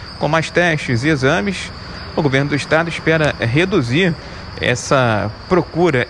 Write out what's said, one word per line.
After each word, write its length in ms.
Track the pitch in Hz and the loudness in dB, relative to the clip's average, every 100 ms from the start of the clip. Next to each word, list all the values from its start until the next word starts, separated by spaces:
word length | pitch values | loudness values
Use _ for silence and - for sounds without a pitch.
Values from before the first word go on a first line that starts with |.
| - - | -14 -4
Com 80 | 147 | 0
mais 220 | 160 147 | 0 0
testes 540 | 170 175 151 - 117 | 2 2 0 0 0
e 40 | 147 | 2
exames, 640 | 147 135 175 202 180 - - - - - | 2 2 2 0 -4 -8 -12 -14 -14 -8
o 60 | - | -2
governo 300 | 147 135 143 | 2 2 0
do 40 | |
estado 360 | 143 - 156 165 | -2 2 0 0
espera 440 | 160 160 160 147 - | -2 0 2 2 0
reduzir 760 | 113 139 185 185 117 143 190 - - - - - | 0 2 2 2 2 2 2 0 -8 -14 -14 -4
essa 720 | 110 120 - 139 123 107 101 - - | -2 -2 0 2 4 2 -2 -6 0
procura 580 | 180 - 160 175 131 - | 0 0 2 2 2 -2